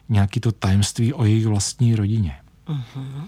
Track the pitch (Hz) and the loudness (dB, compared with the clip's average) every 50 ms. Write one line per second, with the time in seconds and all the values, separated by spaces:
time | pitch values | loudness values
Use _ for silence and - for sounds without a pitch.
0 | _ - 117 101 98 101 - 117 - 117 104 - - 98 95 101 101 - - - | _ 0 2 2 2 2 0 -2 -2 -2 -2 0 0 2 2 2 2 0 0 -2
1 | 113 120 - - 113 104 110 113 110 113 107 101 - - - - 123 117 113 107 | -2 -2 0 2 2 2 2 2 2 0 0 0 -2 -4 -2 0 2 2 2 2
2 | 101 101 113 113 98 78 69 - - - _ _ _ - 151 139 120 - - 131 | 0 0 0 0 -2 -2 -4 -8 -16 -20 _ _ _ -8 -8 -8 -8 -10 -12 -12
3 | 135 135 135 143 165 | -12 -12 -12 -12 -14